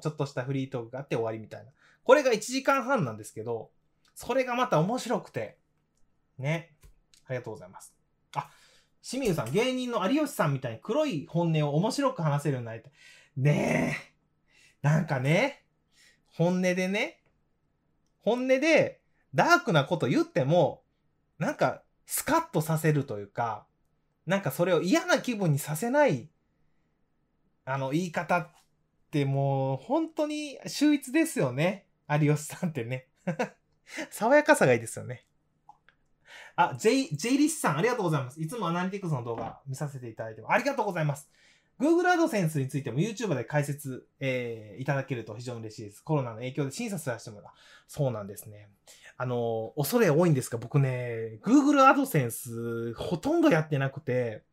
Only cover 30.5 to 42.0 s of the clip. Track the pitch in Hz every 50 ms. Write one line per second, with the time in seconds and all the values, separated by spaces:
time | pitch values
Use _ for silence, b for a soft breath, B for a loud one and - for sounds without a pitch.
30.5 | 269 - - - - - 285 302 294 285 - 254 240 330 320 320 - 262 156 127
31.5 | 120 135 156 180 208 196 - _ _ _ _ - 147 151 156 143 151 147 - -
32.5 | - - - 170 160 127 113 117 127 127 - _ _ _ - 185 160 - 240 233
33.5 | - _ _ _ _ _ _ - - - 302 - - - 202 233 285 302 294 302
34.5 | 294 - 196 139 123 113 113 - - 110 104 113 123 - _ _ _ _ _ _
35.5 | _ _ _ _ - _ _ _ _ _ _ _ _ _ _ B B B B B
36.5 | B - 175 - 131 120 - 220 262 269 269 - 151 - - 233 269 277 294 311
37.5 | - - - 208 147 147 196 247 247 247 190 170 156 139 123 123 - 156 160 156
38.5 | 254 233 185 165 170 180 185 185 202 196 190 170 151 123 117 120 117 113 113 110
39.5 | - - - 135 131 - 151 139 139 127 123 117 113 - 113 113 110 110 - -
40.5 | 170 214 240 285 269 254 220 208 175 170 156 147 139 - - _ b b b b
41.5 | b b b b b - 247 311 330 349